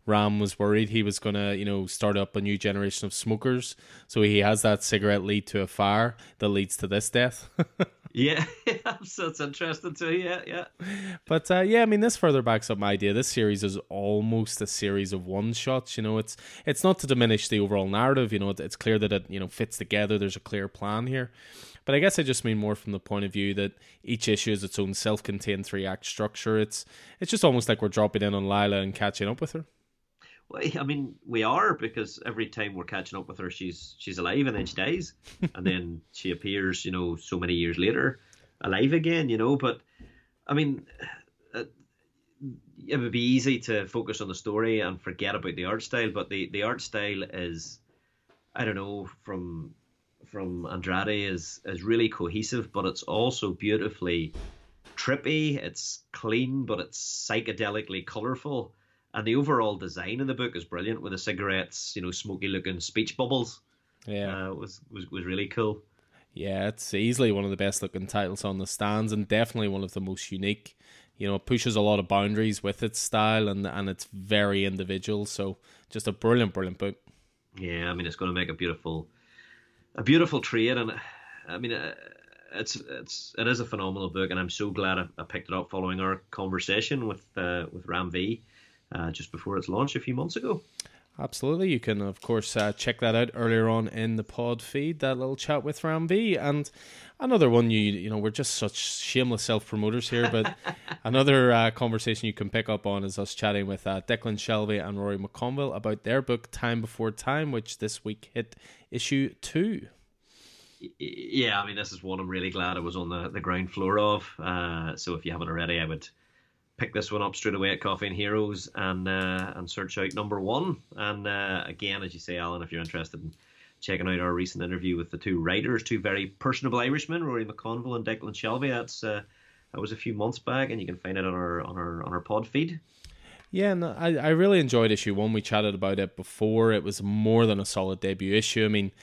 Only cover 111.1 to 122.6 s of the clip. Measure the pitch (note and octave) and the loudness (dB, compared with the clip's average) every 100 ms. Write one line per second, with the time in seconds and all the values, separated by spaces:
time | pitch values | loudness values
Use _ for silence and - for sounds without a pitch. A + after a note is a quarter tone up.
111.1 | - - C3 A#2 G2+ G2+ G2+ G#2 F#2 F#2 | -10 -4 0 2 0 -2 -6 -8 -8 -6
112.1 | F#2+ F#2 F#2 F#2 F#2 F2+ F2+ E2+ F#2 E2+ | -6 -4 -4 -4 -2 -2 -2 -4 -4 -6
113.1 | F2 F2+ G2 F2 F2+ F#2 - F#2+ G#2 G#2 | -6 -6 -6 -2 -2 -2 -2 0 4 4
114.1 | G#2 - - F#2 F2+ F2 E2 D#2+ - - | 2 -2 -8 -4 -2 -2 -4 -6 -6 -6
115.1 | E2 E2 E2 E2 E2 E2+ E2+ D#2+ D#2 - | -6 -6 -6 -6 -4 -2 -2 -2 -6 -10
116.1 | _ _ _ _ _ _ - A#2 G#2+ G#2 | _ _ _ _ _ _ -8 -4 -4 -4
117.1 | G#2 G2+ - G#2+ G2 G2 - G2+ F#2+ G2+ | -2 -4 -2 -2 0 0 0 -2 -2 -4
118.1 | F#2 G2+ G#2+ G#2 F#2+ - - F#2+ F#2 F#2 | -4 0 0 0 -4 -8 -4 -2 -2 0
119.1 | F#2+ F#2 F#2 F#2+ - F2 - F#2+ G#2 F#2+ | 0 0 -2 -4 -8 -8 -8 -6 -4 -4
120.1 | G2 G#2 G2+ F#2+ B2+ F#3 D3 _ G2 G#2 | -2 -4 -2 0 0 0 -4 _ -8 -6
121.1 | G#2 G2+ G2+ G2 F#2 - F#2 G2+ G2 F#2 | -4 -4 -2 -2 -2 -4 -6 -4 -4 -6
122.1 | E2 - F2 F2 F2 | -10 -8 -4 -4 -6